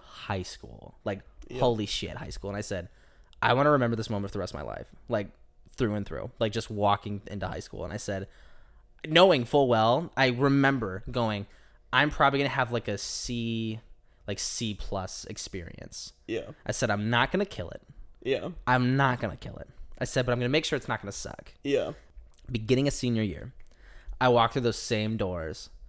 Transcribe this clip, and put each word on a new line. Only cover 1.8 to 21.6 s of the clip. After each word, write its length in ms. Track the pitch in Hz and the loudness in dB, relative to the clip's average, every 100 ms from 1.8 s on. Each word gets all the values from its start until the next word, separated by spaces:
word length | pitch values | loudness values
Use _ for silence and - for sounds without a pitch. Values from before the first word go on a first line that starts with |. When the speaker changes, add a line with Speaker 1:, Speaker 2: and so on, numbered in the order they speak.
| 104 | -2
Speaker 1:
shit, 320 | - 92 - | -4 -6 -8
high 120 | 78 | -10
school. 200 | - 98 | -10 -6
And 80 | 101 | -6
I 40 | |
said, 280 | 107 95 90 - - - - - | -4 -6 -8 -16 -20 -20 -20 -2
"I 120 | 113 | 2
wanna 180 | 123 147 | 4 6
remember 240 | 147 120 113 | 4 4 0
this 140 | 110 | -2
moment 220 | 107 98 | -4 -4
for 20 | |
the 60 | 101 | -4
rest 140 | 92 | -6
of 60 | 73 | -6
my 60 | 65 | -8
life." 220 | 52 - - - | -10 -12 -18 -4
Like, 220 | 113 101 - - _ - - | -4 -4 -10 -20 _ -20 -2
through 160 | 120 104 | 0 0
and 100 | 98 | -4
through. 240 | 69 - - | -8 -10 -2
Like, 120 | 113 | -2
just 180 | 110 - | -2 -4
walking 520 | 107 101 101 107 101 - | 0 2 2 0 -8 -8
into 200 | 104 90 | -8 -6
high 140 | 82 | -6
school. 240 | - - 82 | -10 -10 -8
And 80 | |
I 40 | 101 | -6
said, 300 | - 95 98 - - - - - - - 156 | -4 -6 -6 -14 -20 -20 -20 -20 -20 -14 4
knowing 380 | 156 190 151 120 | 8 10 8 6
full 240 | 147 135 | 4 6
well, 420 | 117 110 131 170 - | 6 6 4 0 2
I 100 | 135 | 2
remember 760 | 120 139 139 135 139 107 92 - | 4 4 6 4 2 -2 -6 -4
going, 380 | 123 113 104 101 - - - _ | -2 0 -2 -6 -14 -20 -20 _
"I'm 160 | 123 147 | 2 2
probably 300 | - 139 139 | 4 4 4
gonna 100 | 139 | 0
have, 220 | 135 123 | 0 0
like, 140 | 117 110 | -2 -2
a 80 | 101 | -4
C, 840 | - - - 120 117 113 110 110 - - _ _ - | -6 -6 -6 -4 -2 -2 -4 -6 -12 -20 _ _ -8
like, 120 | 101 | -6
C 340 | - - 113 | -4 -4 -4
plus 500 | 101 - 98 92 - - | -4 -4 -4 -6 -8 -10
experience." 840 | - - 95 85 - - - - - - | -10 -8 -8 -10 -14 -14 -14 -14 -16 -6
Speaker 2:
Yeah. 240 | 110 - - - | -6 -6 -10 -6
Speaker 1:
I 60 | |
said, 160 | - 117 | -2 0
"I'm 200 | 104 107 | 0 2
not 220 | 120 131 | 2 2
gonna 140 | 185 202 | 0 -2
kill 240 | - 90 | -4 -10
it. 120 | - - - - - | -12 -16 -18 -18 -10
Speaker 2:
Yeah. 280 | 123 131 90 87 - | -4 -2 -4 -6 2
Speaker 1:
I'm 320 | 127 123 131 | 2 4 4
not 220 | 139 123 | 2 2
gonna 160 | 110 - | -4 -6
kill 180 | - 104 | -12 -12
it." 120 | - - - - | -14 -14 -14 -6
I 40 | 123 | -2
said, 200 | - 123 | 0 2
"But 60 | |
I'm 60 | 120 | 2
gonna 100 | 123 | 2
make 160 | 147 156 | 2 0
sure 100 | 143 | -2
it's 120 | - | -2
not 120 | 113 | -4
gonna 100 | 101 | -4
suck." 400 | - - - - - | -8 -10 -12 -16 -10